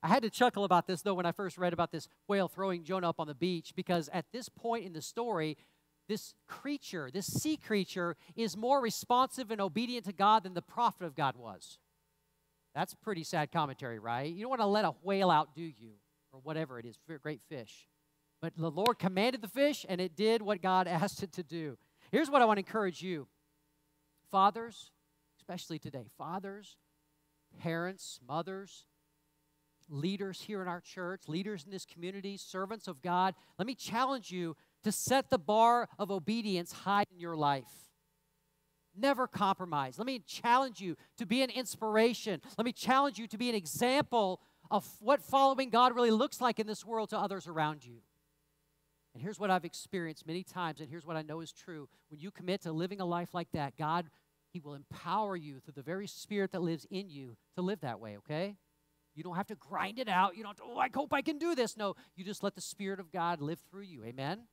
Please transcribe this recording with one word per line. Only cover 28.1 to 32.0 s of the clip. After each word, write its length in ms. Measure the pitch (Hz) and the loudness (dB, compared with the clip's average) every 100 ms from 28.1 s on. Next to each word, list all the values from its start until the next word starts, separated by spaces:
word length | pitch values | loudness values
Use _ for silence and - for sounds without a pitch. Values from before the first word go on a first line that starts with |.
| - 123 | -16 -6
mothers, 600 | 147 175 190 196 - _ _ _ _ _ _ _ _ _ _ _ | -4 -4 -8 -12 -20 _ _ _ _ _ _ _ _ _ _ _
leaders 520 | 143 160 196 196 175 | -4 -2 -2 -6 -10
here 220 | - 208 | -8 -6
in 40 | 185 | -6
our 140 | 175 | -6
church, 480 | - - 180 185 - | -10 -10 -8 -8 -6
leaders 360 | 156 196 208 | -6 -4 -8
in 60 | 147 | -10
this 140 | 196 | -12
community, 540 | - - | -12 -10